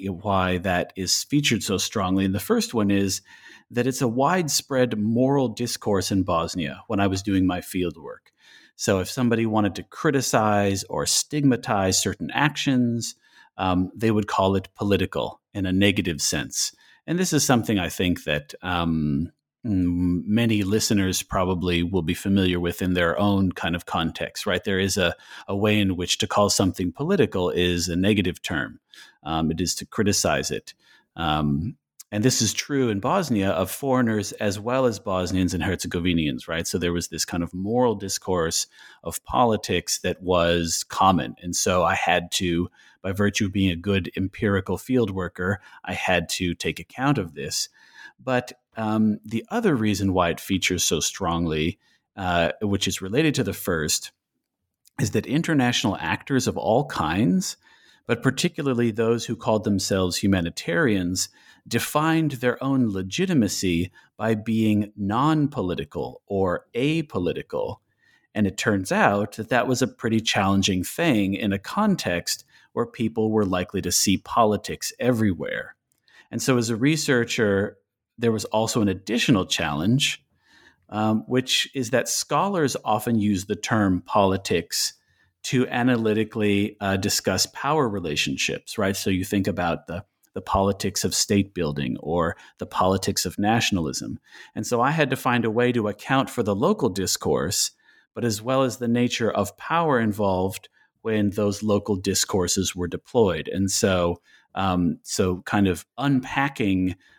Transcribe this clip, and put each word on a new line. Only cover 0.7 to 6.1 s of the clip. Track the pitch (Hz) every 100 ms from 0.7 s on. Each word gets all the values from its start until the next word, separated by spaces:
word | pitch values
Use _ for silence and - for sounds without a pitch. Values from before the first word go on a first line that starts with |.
| 90 - -
is | 90 -
featured | - 147 143 113
so | - -
strongly. | - 110 92 95
And | 95 98
the |
first | - 233 208
one | 120 101
is | 98 98 - - - - - -
that | 117 123
it's | 131
a | 131
widespread | 120 139 185 156 - - 131 123 110
moral | 107 117 131 139 123
discourse | 107 120 - - 98 -